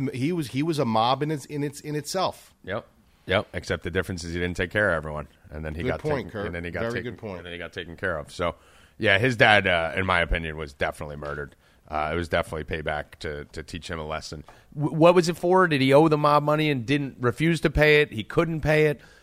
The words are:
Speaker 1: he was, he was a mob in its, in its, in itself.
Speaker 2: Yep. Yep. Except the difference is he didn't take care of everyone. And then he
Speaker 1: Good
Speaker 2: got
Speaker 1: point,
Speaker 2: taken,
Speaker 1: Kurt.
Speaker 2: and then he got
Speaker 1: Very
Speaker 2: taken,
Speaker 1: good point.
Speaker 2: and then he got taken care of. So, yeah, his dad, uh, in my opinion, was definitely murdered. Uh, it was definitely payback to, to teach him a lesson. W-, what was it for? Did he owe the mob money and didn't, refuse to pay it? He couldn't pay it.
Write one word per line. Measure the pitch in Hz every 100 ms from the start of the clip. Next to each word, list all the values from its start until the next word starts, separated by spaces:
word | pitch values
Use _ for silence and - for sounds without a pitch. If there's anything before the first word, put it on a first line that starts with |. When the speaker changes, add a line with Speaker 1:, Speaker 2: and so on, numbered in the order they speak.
| 127
Speaker 1:
he | 123 143
was, | 175 117
he | 131
was | 160 147
a | 120
mob | 110 120 135
in | 147
its, | 151 -
in | 147
its, | 147 -
in | 151 147
itself. | 147 190 170 - - _
Speaker 2:
Yep. | - 107 - _ _ _ -
Yep. | 95 -
Except | 90 - 87
the | 92
difference | 90 90 90
is | 87
he | 85
didn't | 90 87
take | 90
care | 107 101
of | 82
everyone. | 76 76 73 _ -
And | 76 78
then | 80
he |
Speaker 1:
Good | 123
Speaker 2:
got | 78
Speaker 1:
point, | 151 139 85
Speaker 2:
taken, |
Speaker 1:
Kurt. | 110 101
Speaker 2:
and | 87
then |
he | 87
got | 85
Speaker 1:
Very | 113 120
Speaker 2:
taken, | 120
Speaker 1:
good | -
point. | 90 90
Speaker 2:
and | 87
then |
he | 87
got | 85
taken | 95 82 80
care | 95 80
of. | 69
So, | - 87 - _ _ - -
yeah, | 104 98
his | 127 117
dad, | 120 104 95
uh, | 85 80 85
in | 95
my | 87
opinion, | 82 87 82 78
was | 73
definitely | - 82 - 76 73
murdered. | 73 71 71 - _ _ -
Uh, | 76 76
it | 85
was | 85
definitely | 85 - 80
payback | 76 80 78 76 - -
to, | 80 73 73
to | 82
teach | 73 87 -
him | 82
a | 76
lesson. | 78 - 76 - - _ 147
W-, | 147 156
what | 170
was | 180 170
it | 160
for? | 175 185 180
Did | 143
he | 131
owe | 139 160
the | 151
mob | 151 147
money | 147 151 156
and | 135 113
didn't, | 143 135 -
refuse | 123 - 165 165
to | 165
pay | 147 151 147
it? | 151
He | 110
couldn't | - - 170 156
pay | 139 156 151
it. | - - -